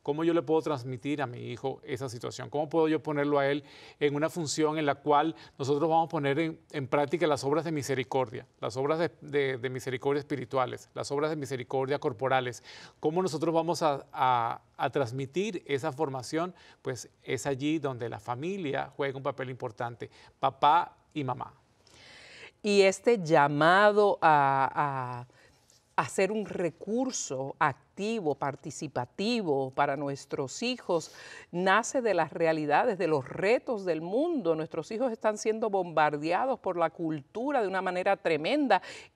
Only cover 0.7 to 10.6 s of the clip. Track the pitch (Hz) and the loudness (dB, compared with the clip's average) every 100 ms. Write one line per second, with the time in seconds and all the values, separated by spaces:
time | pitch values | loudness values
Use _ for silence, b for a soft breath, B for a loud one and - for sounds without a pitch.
0.7 | 139 127 127 139 147 131 120 117 120 135 | -4 -4 -8 -4 -4 -4 -6 -10 -8 -6
1.7 | - - 131 135 117 123 117 123 143 151 | -8 -8 -8 -8 -8 -10 -10 -6 -4 0
2.7 | 165 160 156 151 147 143 143 139 143 - | 2 4 2 0 0 2 2 2 0 -6
3.7 | B B B 147 143 156 175 147 - 151 | B B B 0 0 -2 -2 -4 0 0
4.7 | 156 147 139 - 147 160 160 B B 135 | 2 0 0 2 4 2 -4 B B 0
5.7 | 143 160 165 165 165 139 139 165 160 - | 2 4 2 2 0 0 0 -2 -4 -10
6.7 | 147 131 143 143 170 160 139 135 151 160 | -8 -2 0 2 2 2 2 0 0 0
7.7 | 156 127 131 - 135 120 120 - _ 127 | -4 -2 -2 0 -2 -2 -6 -14 _ -8
8.7 | 110 139 160 165 - 147 143 135 127 127 | -2 -2 0 -2 -4 -4 -2 0 -2 -6
9.7 | 127 131 127 139 143 139 139 127 135 | -6 -6 -4 -2 -2 -2 -6 -4 -2